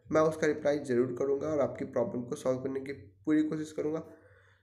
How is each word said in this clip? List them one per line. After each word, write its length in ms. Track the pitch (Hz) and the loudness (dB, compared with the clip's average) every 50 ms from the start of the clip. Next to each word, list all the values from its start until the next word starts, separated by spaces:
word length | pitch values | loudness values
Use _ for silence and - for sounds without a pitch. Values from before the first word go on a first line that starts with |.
| - - 151 | -6 0 2
मैं 80 | 156 156 | 4 4
उसका 240 | 160 156 - 165 | 4 2 2 2
reply 320 | 151 147 151 - 147 147 147 | 0 2 2 2 0 0 0
ज़रूर 380 | 127 131 123 120 127 131 127 - | 0 0 2 2 2 2 0 -2
करूँगा 300 | 139 139 139 139 147 156 | 0 0 0 0 0 0
और 120 | 156 143 | 0 0
आपकी 240 | 131 120 - - 139 | 0 0 -2 -4 -8
problem 360 | 131 - 127 117 101 - 127 123 | -4 -2 -2 -2 0 -2 -6 -6
को 140 | 127 151 | -6 -6
सॉल्व 220 | 147 - 131 131 127 | -4 -2 -2 -2 0
करने 220 | 131 135 135 135 | -2 -4 -4 -6
की 120 | 135 - 104 | -6 -8 -10
पूरी 500 | 95 - - - _ - 156 151 156 156 | -12 -14 -20 -20 _ 0 2 4 4 4
कोशिश 280 | 156 160 156 151 151 - | 2 0 -4 -6 -6 -6
करूँगा। 360 | - 151 151 156 160 160 - - - - - - - _ _ _ _ | -4 -4 -2 -2 -4 -6 -10 -16 -20 -20 -20 -20 -20 _ _ _ _